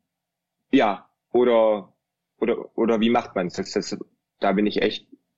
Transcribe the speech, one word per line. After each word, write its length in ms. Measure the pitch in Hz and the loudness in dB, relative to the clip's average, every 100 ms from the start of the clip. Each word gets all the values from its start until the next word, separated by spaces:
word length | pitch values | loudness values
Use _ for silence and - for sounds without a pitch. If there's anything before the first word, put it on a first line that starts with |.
| _ _ _ _ _ _ _ | _ _ _ _ _ _ _
Ja, 380 | 135 110 98 - _ _ | 2 2 -2 -10 _ _
oder, 640 | 127 123 117 110 107 92 _ _ _ _ _ | 2 4 4 2 0 -6 _ _ _ _ _
oder, 380 | 117 113 - - | -4 -4 -6 -2
oder 220 | 113 113 | 0 2
wie 100 | 113 | 2
macht 260 | 120 - 101 | 0 -2 -4
man's? 180 | 90 | -4
Das, 180 | - 95 | -6 -6
das, 260 | 104 90 104 - _ _ _ | -4 -6 -10 -14 _ _ _
da 120 | 101 | -2
bin 140 | 98 104 | 0 0
ich 160 | - | 0
echt 260 | 107 - - - _ | -2 -4 -14 -20 _